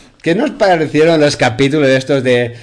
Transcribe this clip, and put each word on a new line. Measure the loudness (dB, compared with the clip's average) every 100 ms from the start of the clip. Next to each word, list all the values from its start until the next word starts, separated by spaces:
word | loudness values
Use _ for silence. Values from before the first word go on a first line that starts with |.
| -20 _
¿Qué | -4
nos | -2 -2
parecieron | -2 0 0 0 2 2 2
los | 0 0
capítulos | -2 0 0 2 2
estos | 0 0 -2
de | 0 0 -2 -8